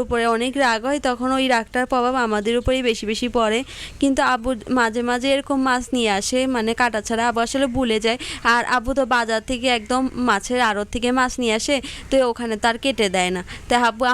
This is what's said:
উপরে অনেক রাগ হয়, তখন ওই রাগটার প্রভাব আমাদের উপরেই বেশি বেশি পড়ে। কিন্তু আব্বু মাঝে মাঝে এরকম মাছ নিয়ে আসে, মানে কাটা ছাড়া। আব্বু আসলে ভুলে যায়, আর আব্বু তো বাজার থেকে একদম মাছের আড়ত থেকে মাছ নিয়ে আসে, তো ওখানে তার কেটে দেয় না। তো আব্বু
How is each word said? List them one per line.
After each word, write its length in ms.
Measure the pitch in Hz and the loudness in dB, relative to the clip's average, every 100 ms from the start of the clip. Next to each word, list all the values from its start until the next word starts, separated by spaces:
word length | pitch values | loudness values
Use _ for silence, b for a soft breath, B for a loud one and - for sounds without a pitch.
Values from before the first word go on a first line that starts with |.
উপরে 200 | 240 240 233 226 | 0 0 0 0
অনেক 160 | 247 269 | 0 0
রাগ 160 | 254 220 247 | 2 0 0
হয়, 120 | 294 262 | -2 0
তখন 200 | 240 254 262 | -2 0 2
ওই 60 | 262 | 2
রাগটার 320 | 240 214 247 254 | 2 0 -4 0
প্রভাব 220 | 254 240 262 233 | 2 2 2 0
আমাদের 280 | 214 208 240 | 0 0 0
উপরেই 220 | 240 262 | 0 0
বেশি 220 | 247 226 208 | 0 -2 -2
বেশি 220 | 220 247 240 | -2 -2 0
পড়ে। 200 | 220 226 269 B B B | 2 0 -4 B B B
কিন্তু 220 | 277 269 262 | 0 2 2
আব্বু 160 | 254 240 247 - 254 | 0 -2 -6 -2 0
মাঝে 240 | 226 226 240 | 2 0 -2
মাঝে 180 | 247 269 | 0 2
এরকম 240 | 277 277 277 262 | 0 0 0 2
মাছ 160 | 254 - | 0 0
নিয়ে 180 | 254 220 196 | 0 2 0
আসে, 200 | - 254 262 | 0 0 0
মানে 160 | 247 220 226 | 0 -2 0
কাটা 200 | 247 220 208 | 0 0 -4
ছাড়া। 180 | 226 240 | 0 0
আব্বু 120 | 226 233 | 0 0
আসলে 200 | 269 269 240 | 0 0 0
ভুলে 220 | 247 220 | 0 0
যায়, 140 | 226 247 B B 240 | 0 -2 B B 2
আর 80 | 240 - 247 | 2 2 -2
আব্বু 140 | 233 269 | 0 0
তো 60 | 247 | 2
বাজার 280 | 247 226 220 220 | 2 2 -2 -2
থেকে 160 | 247 254 240 | -4 0 -2
একদম 240 | 208 254 262 - 247 | 0 -2 -2 -2 0
মাছের 320 | 202 - 247 233 | 0 0 0 2
আড়ত 200 | 208 208 | 0 -4
থেকে 140 | 240 240 254 | -2 0 2
মাছ 140 | 254 254 | 0 0
নিয়ে 120 | 240 220 | 0 0
আসে, 180 | 254 277 262 B - | 0 -2 -2 B 0
তো 60 | 269 247 | 2 2
ওখানে 240 | 233 240 214 | 0 -4 0
তার 120 | 240 226 | 0 0
কেটে 220 | 269 220 208 185 | -2 0 0 2
দেয় 140 | 180 180 | 0 -2
না। 60 | 175 B - | -6 B 0
তো 60 | 240 240 | 2 2
আব্বু 160 | 220 247 | 2 0